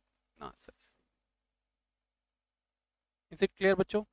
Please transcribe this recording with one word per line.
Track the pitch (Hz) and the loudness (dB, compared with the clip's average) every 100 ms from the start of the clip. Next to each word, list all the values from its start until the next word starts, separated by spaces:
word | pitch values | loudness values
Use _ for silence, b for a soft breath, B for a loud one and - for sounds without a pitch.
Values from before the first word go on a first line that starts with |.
| _ _ _ - | _ _ _ -20
ना | 65 - | -18 -18
सर। | - - _ _ _ _ _ _ _ _ _ _ _ _ _ _ _ _ _ _ _ _ _ _ _ _ _ | -20 -20 _ _ _ _ _ _ _ _ _ _ _ _ _ _ _ _ _ _ _ _ _ _ _ _ _
Is | 170 | -2
it | 196 | -2
clear | - 196 185 | 0 2 2
बच्चों? | 190 208 214 | 0 -2 -6